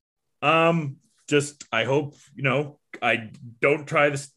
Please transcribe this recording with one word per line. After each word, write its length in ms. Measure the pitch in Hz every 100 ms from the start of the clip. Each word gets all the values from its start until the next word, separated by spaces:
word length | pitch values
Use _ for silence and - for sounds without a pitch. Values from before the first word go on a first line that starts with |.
| _ _ _ _
um, 560 | 143 160 165 170 143 131 _ _ -
just, 360 | 147 143 - -
I 140 | 113
hope, 300 | 113 139 143 - -
you 80 | -
know, 360 | 131 131 143 - _ -
I 280 | 120 117 107 - 120 -
don't 260 | 143 151 139
try 220 | 160 147
this, 220 | 143 -